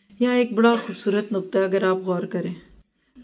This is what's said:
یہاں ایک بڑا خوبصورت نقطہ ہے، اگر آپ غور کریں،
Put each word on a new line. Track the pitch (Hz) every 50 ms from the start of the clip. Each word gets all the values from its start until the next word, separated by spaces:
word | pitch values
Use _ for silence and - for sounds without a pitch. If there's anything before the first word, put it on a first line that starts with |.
| _ _ - -
یہاں | 240 247 247
ایک | 247 247 240
بڑا | 208 208 233 233 233
خوبصورت | 226 - - 185 - - 220 202 208 208 -
نقطہ | 202 190 185 - - 190
ہے، | 190
اگر | 185 190 196
آپ | 190 185 185
غور | 185 185 190 180 175
کریں، | 175 - - 175 170 175 180 - - - - - _ _ _ _ _ _ _ -